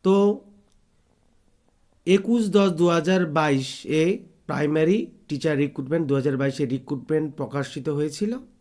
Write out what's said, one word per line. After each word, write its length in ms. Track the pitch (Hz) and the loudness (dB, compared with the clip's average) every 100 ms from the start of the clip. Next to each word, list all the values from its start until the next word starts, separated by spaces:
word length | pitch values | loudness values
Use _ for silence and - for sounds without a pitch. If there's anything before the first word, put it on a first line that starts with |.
| 185 | 4
তো 100 | 196 202 214 - _ _ _ _ _ _ _ _ _ _ _ _ _ _ _ 175 | 4 4 0 -10 _ _ _ _ _ _ _ _ _ _ _ _ _ _ _ 2
একুশ 340 | 196 196 233 208 | 2 2 0 2
দশ 200 | 202 196 160 | 4 2 4
দু 60 | 175 170 | 4 4
হাজার 260 | 156 185 170 151 | 2 2 2 2
বাইশ 320 | 151 139 131 - - 156 | 2 0 -2 -12 -4 0
এ 20 | 165 214 - _ - | 0 -2 -8 _ -8
প্রাইমারি 520 | 139 147 156 160 214 - - - | -4 0 2 2 2 -2 -12 -10
টিচার 300 | 143 160 143 | -4 -2 0
রিক্রুটমেন্ট 400 | 143 - 135 165 151 | -2 -4 -4 -2 0
দু 60 | 139 | 0
হাজার 200 | 135 135 | 0 0
বাইশে 260 | 139 131 135 | -2 -2 -4
রিক্রুটমেন্ট 640 | 131 - 139 - 156 156 143 | -4 -6 -10 -2 -2 -2 -8
প্রকাশিত 480 | 139 143 135 151 131 | -8 -6 -6 -6 -6
হয়েছিল। 420 | 143 151 151 208 254 - _ | -4 -4 -4 -6 -6 -12 _